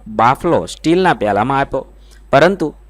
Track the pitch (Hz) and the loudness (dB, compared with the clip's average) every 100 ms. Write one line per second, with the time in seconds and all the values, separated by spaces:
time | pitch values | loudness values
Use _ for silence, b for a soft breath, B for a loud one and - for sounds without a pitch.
0 | - 107 113 135 180 139 82 - 151 175 | -10 0 0 0 0 -2 -2 -6 -2 0
1 | 185 127 104 101 117 135 135 135 - - | 0 0 -2 -2 -2 -2 -4 -6 -10 -18
2 | b b b 139 160 190 156 - | b b b 4 4 2 -6 -10